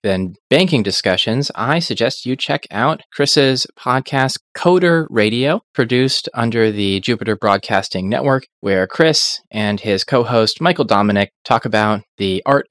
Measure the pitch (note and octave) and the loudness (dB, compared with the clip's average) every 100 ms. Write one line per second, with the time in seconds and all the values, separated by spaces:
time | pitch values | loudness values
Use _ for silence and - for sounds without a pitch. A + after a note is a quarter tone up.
0 | G#2 F#2 F#2 F2 _ D3 F#3 D3 G2 - | -2 -2 -4 -8 _ 2 2 0 0 -2
1 | G2+ F#2 - A#2+ C#3+ - A#2 E3 E3 G#2 | 0 0 0 -2 -4 -4 -2 -2 -2 -2
2 | A#2 - B2 C3 - D3 - G#2 C3 D#3+ | -2 -2 -6 -6 -4 -6 -6 -2 -2 -2
3 | - - C#3+ D3+ C3+ C3 - _ C3 C3 | -6 -2 0 4 2 2 -4 _ -2 -2
4 | - C3+ C3 - _ - F3 F3+ F3 E3 | -2 0 0 -2 _ -2 2 4 4 2
5 | D#3 A2+ G#2+ A#2 C#3 G3 - - A#2+ B2 | 0 0 2 2 0 -2 -4 -4 0 2
6 | C3 - - - A#2 A#2 A2 G#2 G2 G2 | 0 -2 -6 -4 -2 2 2 2 -2 -2
7 | A2 A#2 G#2+ G#2 A2 G2 - G2+ - F#2+ | -2 -2 -2 -2 0 0 0 -2 -2 -4
8 | F#2+ B2+ C#3 C3 - _ G2+ F#2+ F#2+ - | -2 -2 0 0 -2 _ -2 0 0 2
9 | D#3+ D3+ - - - G#2+ G#2+ G#2 A2 F#2+ | 2 2 -2 -6 -10 -6 -4 -2 -2 -2
10 | - C3 A#2 A#2+ G#2+ - E3+ F3 A#2+ G2+ | 0 0 2 2 0 0 -2 0 2 2
11 | G#2 G2+ G2+ _ - A#2 A#2+ G#2+ G#2+ G#2 | 2 2 0 _ 0 0 2 0 2 0
12 | - - G2 F#2 C3+ C#3 - | -6 -6 -4 -2 0 0 0